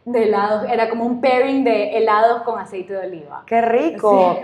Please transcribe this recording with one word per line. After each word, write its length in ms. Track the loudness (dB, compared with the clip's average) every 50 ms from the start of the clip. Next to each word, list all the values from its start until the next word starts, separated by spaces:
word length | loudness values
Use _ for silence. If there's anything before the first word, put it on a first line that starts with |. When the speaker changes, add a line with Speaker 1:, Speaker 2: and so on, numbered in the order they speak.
| _
Speaker 1:
de 180 | -4 0 0 2
helados. 440 | 2 2 0 0 0 -2 -2 -2 -2
Era 180 | -2 -2 -2 -2
como 160 | -2 -4 -4
un 160 | -4 -4 -2
pairing 440 | 0 0 2 2 2 0 0 0 2
de 320 | 2 2 0 0 -2 0 0
helados 440 | 2 2 4 4 4 4 2 0
con 180 | -2 -6 -6 -6
aceite 320 | -8 -10 -12 -12 -10 -8
de 140 | -10 -10 -8 -10
oliva. 340 | -12 -14 -16 -16 -18 -18 -8
Speaker 2:
¡Qué 140 | -2 0 0
rico! 800 | 0 2 0 2 0 0 -4 0 2 4 4 6 4 4 2 -2